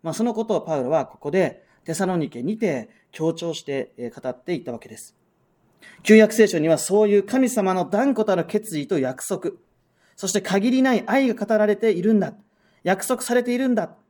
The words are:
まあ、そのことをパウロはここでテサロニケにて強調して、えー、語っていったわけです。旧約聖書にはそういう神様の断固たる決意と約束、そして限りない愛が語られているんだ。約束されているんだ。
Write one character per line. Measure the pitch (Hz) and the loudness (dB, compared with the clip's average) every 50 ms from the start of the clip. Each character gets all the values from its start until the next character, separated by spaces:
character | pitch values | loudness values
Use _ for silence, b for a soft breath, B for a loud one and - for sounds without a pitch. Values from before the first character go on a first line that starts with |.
| - | -8
ま | 165 | -8
あ、 | 156 | -4
そ | - 220 | -2 -2
の | 240 220 | -2 -2
こ | 214 226 | -4 -4
と | 220 214 | -2 -2
を | 160 | -4
パ | - 170 160 143 | -2 -2 -4 -2
ウ | 127 | -2
ロ | 123 | 0
は | 156 156 135 | 0 -2 -2
こ | - - | -4 -12
こ | - - 143 | -12 -10 -2
で | 143 190 180 135 - b b b b b b | 0 0 0 0 -2 b b b b b b
テ | - 165 | -10 -6
サ | 147 190 | -4 -2
ロ | 180 185 | -2 0
ニ | 170 151 120 | -2 -4 -4
ケ | - 120 120 | -6 -8 -6
に | 170 220 220 | -6 -4 -2
て | - 190 147 127 110 b b b b b | -2 -2 -2 -4 -6 b b b b b
強 | - - 160 165 160 | -10 -4 -4 -4 -4
調 | 165 170 170 160 | -4 -6 -8 -8
し | - - | -8 -8
て、 | - 139 139 - - _ | -6 -6 -6 -6 -8 _
え | - 123 117 110 | -12 -12 -12 -12
ー、 | - | -10
語 | - 131 | -10 -10
っ | 123 - _ | -10 -10 _
て | - 180 | -8 -8
い | 135 | -6
っ | 170 | -6
た | - | -10
わ | 120 | -12
け | 110 - - | -12 -14 -18
で | 110 | -20
す。 | - - - _ _ _ _ _ _ _ _ _ _ _ _ _ _ B B B B B | -20 -20 -20 _ _ _ _ _ _ _ _ _ _ _ _ _ _ B B B B B
旧 | - 214 | 8 8
約 | 220 220 214 220 | 8 8 6 6
聖 | 226 220 | 4 4
書 | 196 - 165 | 4 4 0
に | 151 160 | 2 2
は | 160 | 2
そ | 151 - - 190 208 214 | 0 0 0 2 2 4
う | 208 | 4
い | 202 | 4
う | 202 196 | 2 2
神 | 202 - 262 262 240 | 0 0 0 0 0
様 | - 226 190 190 185 | 0 0 0 0 0
の | 180 175 - | 0 -2 -2
断 | 196 202 254 277 262 | 0 0 0 0 0
固 | 220 214 | 0 0
た | 214 190 | 0 0
る | 175 160 | 0 -2
決 | - - 208 214 - 175 | -2 -4 -4 -4 -4 -8
意 | 151 143 | -8 -4
と | - - 151 | -2 -2 -2
約 | 131 127 127 - - | -2 -2 -4 -8 -8
束、 | - 196 - - 151 - - _ _ _ _ _ _ _ _ _ _ _ | -8 -8 -6 -6 -8 -10 -10 _ _ _ _ _ _ _ _ _ _ _
そ | - - | -10 -8
し | 190 | -4
て | - 202 | -4 -2
限 | 185 - 185 196 196 247 | -2 0 0 0 2 2
り | 247 262 262 | 2 2 4
な | 269 247 | 4 2
い | 208 - | 2 0
愛 | - 220 269 269 247 214 | 0 0 2 2 2 0
が | - 208 | -2 -2
語 | 202 226 | 0 2
ら | 214 214 | 2 4
れ | 208 208 | 2 2
て | 202 - 226 | 2 2 0
い | 202 170 170 | 0 2 2
る | 214 226 | 2 4
ん | 208 | 4
だ。 | 185 143 - - _ _ _ _ _ _ _ _ _ | 2 0 -6 -14 _ _ _ _ _ _ _ _ _
約 | 170 190 190 - | -2 -2 -2 -2
束 | - 254 240 - | -6 -6 -6 -4
さ | - 240 | -2 0
れ | 247 | 0
て | 240 247 247 | 0 0 -2
い | |
る | 247 269 262 | -2 0 0
ん | 247 | 0
だ。 | 214 175 - - _ _ _ | 0 -2 -4 -10 _ _ _